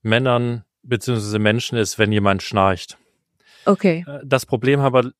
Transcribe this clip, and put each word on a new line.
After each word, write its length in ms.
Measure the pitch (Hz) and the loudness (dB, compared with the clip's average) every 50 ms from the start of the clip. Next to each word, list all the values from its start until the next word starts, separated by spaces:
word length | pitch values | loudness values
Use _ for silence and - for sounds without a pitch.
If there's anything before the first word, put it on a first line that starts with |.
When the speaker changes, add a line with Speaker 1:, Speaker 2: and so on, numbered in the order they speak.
Speaker 1:
Männern 640 | _ 113 110 120 131 131 123 120 120 120 120 117 - _ _ _ _ | _ 0 0 0 2 2 0 0 0 -2 -4 -8 -10 _ _ _ _
beziehungsweise 560 | 127 123 110 - - 123 113 104 104 107 107 | -6 -6 -4 -2 -4 -4 -4 -4 -2 -2 0
Menschen, 380 | 107 107 107 117 117 - - | 2 2 2 0 -2 -4 -2
ist, 220 | 117 107 95 - - | -2 -2 -2 0 0
wenn 140 | 113 104 107 | 0 2 2
jemand 300 | 104 101 101 98 95 - | 2 2 2 0 0 -4
schnarcht. 540 | - - 104 95 98 95 92 - - - _ _ _ _ _ _ _ _ _ _ _ _ _ _ | -4 0 2 2 2 2 -2 -6 -16 -20 _ _ _ _ _ _ _ _ _ _ _ _ _ _
Speaker 2:
Okay. 400 | - 202 - - 196 165 165 175 160 | 0 0 2 2 0 0 0 -6 -12
Speaker 1:
Äh, 120 | 143 143 - | -14 -14 -4
das 220 | 139 135 131 - | -2 -2 -2 -2
Problem 340 | _ - 117 110 127 143 143 | _ -4 -2 2 2 2 2
haben 160 | 139 139 123 | 2 2 2
aber 140 | 131 120 127 - | 2 0 0 -6